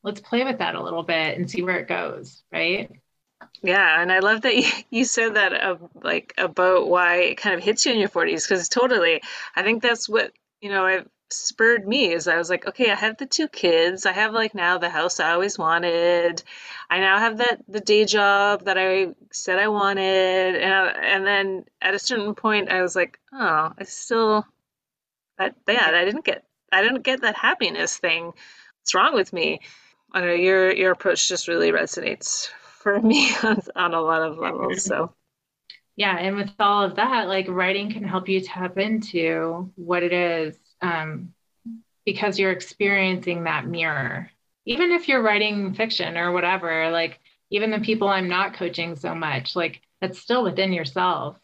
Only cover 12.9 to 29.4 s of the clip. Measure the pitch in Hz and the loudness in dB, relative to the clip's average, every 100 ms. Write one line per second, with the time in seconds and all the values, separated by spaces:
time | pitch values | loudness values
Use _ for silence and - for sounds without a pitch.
12.9 | 196 220 220 269 - 311 - 175 165 170 | 2 -2 -4 -4 -2 -4 0 2 4 2
13.9 | 185 - 196 214 220 220 208 175 180 175 | 0 -2 0 -2 0 -2 0 0 0 -2
14.9 | 160 170 - 160 170 196 202 160 170 175 | -2 -2 0 0 2 0 -2 0 2 2
15.9 | 170 170 175 170 165 - - - - - | 2 2 4 2 -2 -12 -20 -16 -16 -4
16.9 | 180 190 196 226 220 240 - - 208 202 | 0 4 4 2 0 0 -2 -6 -6 2
17.9 | 214 208 208 202 202 202 202 190 185 190 | 4 4 4 4 4 4 2 0 0 2
18.9 | 190 185 - - - - 185 214 208 196 | 2 0 -6 -16 -10 -2 0 2 2 0
19.9 | 196 190 190 185 185 185 180 190 190 185 | 0 2 2 4 2 2 0 2 2 2
20.9 | - 85 190 196 202 196 185 - _ 185 | 0 0 0 2 0 0 -6 -10 _ -4
21.9 | 196 - 240 208 208 220 208 196 185 180 | -2 -2 -2 -4 -2 0 0 0 0 0
22.9 | 185 170 - _ 262 202 156 160 - 190 | 0 -2 -6 _ -4 0 2 0 -6 -14
23.9 | - - 233 220 214 - _ _ _ _ | -12 -2 2 4 2 -2 _ _ _ _
24.9 | _ _ _ _ - - - - 240 170 | _ _ _ _ -6 -6 -4 0 2 4
25.9 | 170 180 262 - - _ _ _ 190 220 | 4 2 0 -4 -4 _ _ _ 2 2
26.9 | 254 - 262 240 214 240 359 190 165 165 | 0 -2 0 -2 0 0 0 -2 -2 -4
27.9 | - 170 165 170 - - - - _ - | -2 -2 -2 -6 -16 -20 -20 -20 _ -2
28.9 | 185 214 233 185 180 | 2 4 2 0 -2